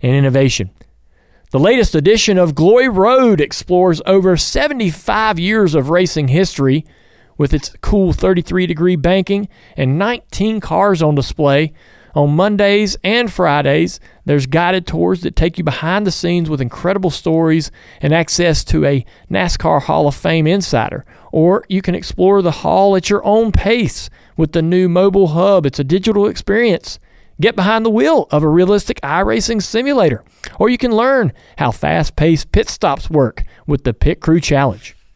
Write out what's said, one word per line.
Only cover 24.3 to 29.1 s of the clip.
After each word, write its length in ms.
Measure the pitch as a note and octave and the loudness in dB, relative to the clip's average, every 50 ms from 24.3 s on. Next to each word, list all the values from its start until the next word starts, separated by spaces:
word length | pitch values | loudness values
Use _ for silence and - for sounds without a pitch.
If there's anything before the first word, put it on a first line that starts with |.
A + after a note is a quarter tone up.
| _ | _
with 160 | - E3 D3+ | -4 -4 -2
the 120 | - E3+ D#3+ | 0 -2 0
new 260 | E3 F3+ F#3 F#3 F3+ | 0 2 2 2 2
mobile 380 | E3+ F3+ F#3+ G3+ F#3 G3 F#3+ | 2 2 2 2 4 2 2
hub. 380 | D#3 D3+ E3+ F#3 G3 G3+ F#3 D3 | 2 2 0 2 2 2 2 2
It's 140 | C#3 - - | 0 -2 -4
a 40 | C#3+ | -2
digital 440 | C3 E3+ G3 F#3 A3 G#3 G3+ G3+ | 0 -2 0 0 0 0 2 0
experience. 720 | G#3+ - - - - G3 A3 A#3+ A3+ F3 D#3+ - - - - _ _ _ - - - _ - | 0 -2 -4 -4 -2 0 0 0 0 0 -2 -4 -12 -18 -18 _ _ _ -20 -20 -18 _ -2
Get 160 | D#3 A3+ A3+ | -2 0 0
behind 300 | A3 F3+ G3+ A3 A3+ A3+ | 0 0 0 0 0 0
the 60 | A3+ | 0
wheel 360 | G#3 A3+ C4+ D#4 E4 B3+ D3+ - | 2 2 2 2 2 0 0 0
of 100 | - D3 | -2 0
a 60 | D#3 | 2
realistic 520 | D3+ D#3 F3 F3+ F#3 G#3 G#3 - - - - | 2 4 4 4 2 2 0 -2 -4 -8 -8
iRacing 600 | - C#3 | -6 -4